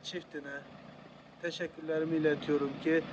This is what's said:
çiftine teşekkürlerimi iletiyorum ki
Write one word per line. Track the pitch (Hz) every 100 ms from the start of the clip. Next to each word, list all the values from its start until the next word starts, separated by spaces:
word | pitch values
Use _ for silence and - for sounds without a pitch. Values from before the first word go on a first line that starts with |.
çiftine | - 180 160 147 139 143 139 - - - - - - -
teşekkürlerimi | 170 - 165 - 160 160 160 160
iletiyorum | 151 143 147 147 139 139
ki | 160 165 -